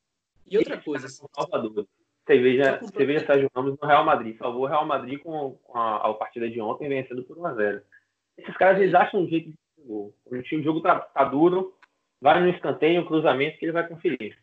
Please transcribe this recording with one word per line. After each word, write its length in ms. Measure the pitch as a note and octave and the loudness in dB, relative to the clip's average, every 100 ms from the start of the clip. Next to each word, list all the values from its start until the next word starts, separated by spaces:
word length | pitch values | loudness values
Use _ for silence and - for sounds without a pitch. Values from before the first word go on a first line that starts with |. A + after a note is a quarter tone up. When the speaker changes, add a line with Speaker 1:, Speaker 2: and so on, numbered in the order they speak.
| _ _ _ _ _ | _ _ _ _ _
Speaker 1:
E 100 | G3+ | 0
outra 180 | - F#3 | 0 -4
Speaker 2:
esse 100 | D#3 | -8
Speaker 1:
coisa, 180 | C#3 B2+ | -8 -10
Speaker 2:
cara 60 | |
são 160 | - C#3 | -16 -12
salvadores. 560 | - D#3 C3 A2 G#2 G2+ _ _ _ - | -8 -4 -4 -4 -6 -8 _ _ _ 2
Você 140 | C3 | 4
veja, 240 | B2+ B2+ | 6 4
Speaker 1:
Só 80 | C3+ - | 2 0
completamente. 140 | - - | -6 -2
Speaker 2:
você 80 | C3 | 0
veja 200 | D#3 - | 0 2
Sérgio 260 | C#3 C3+ | 2 2
Ramos 240 | B2+ C#3 C#3 | -2 -4 -4
no 60 | D3 | 4
Real 180 | D3 D#3 | 4 4
Madrid. 320 | C3 A2+ A2+ | 0 -2 -8
Salvou 260 | B2+ A#2+ | -6 -4
o 40 | C3+ | -2
Real 180 | D#3 D#3 | -2 -2
Madrid 340 | C3+ A#2+ C#3+ | -4 -6 -12
com, 380 | E3 D#3 C3+ - | -10 -8 -8 -10
com 140 | _ A#2+ | _ -4
a, 200 | A2+ G#2 | -2 0
a 160 | A2 | -2
partida 360 | - - A#2+ A#2 | -2 -8 -6 -6
de 120 | A#2 | -6
ontem, 260 | G#2+ B2+ D3 | -6 -6 -6
vencendo 360 | C3+ C3 B2 | -6 -6 -12
por 140 | B2 D#3+ | -12 -10
um 80 | E3+ | -8
a 80 | |
zero. 280 | A#2 G#2 G2+ - _ _ _ _ - | -2 -2 -4 -12 _ _ _ _ -18
Esses 180 | - - | -16 2
caras, 240 | F#3 F#3+ | 4 4
eles 120 | F#3 | 4
acham 280 | F3 G#3+ G3+ | 4 4 0
um 60 | D#3+ | -2
jeito 200 | E3 D#3+ | -4 -6
de 80 | D#3 _ _ | -16 _ _
fazer 120 | C3 | -12
gol. 260 | G#2+ G#2 - _ | -10 -10 -18 _
Quando 140 | B2+ | -12
o 40 | |
time, 180 | - D#3 | -6 -4
o 20 | |
jogo 180 | D3 D#3+ | -2 0
tá, 180 | F3+ D#3+ | 2 0
tá 240 | - C#3+ | 0 0
duro, 500 | C3 C#3 F3 F3+ F#3+ - _ _ _ _ | 0 4 4 2 -4 -10 _ _ _ _
vai 200 | C#3+ F3 | 4 4
no 80 | F3+ | 4
escanteio, 520 | - D#3 - D#3 F3 | 0 -4 0 2 2
um 40 | E3 | 0
cruzamento 520 | D#3 D3+ C3 D3+ - | 0 2 2 -2 -4
que 80 | E3 | -4
ele 60 | |
vai 160 | E3 E3+ | -4 -6
conferir. 500 | E3 F3 B2 G#2 - | -6 -4 -4 -8 -14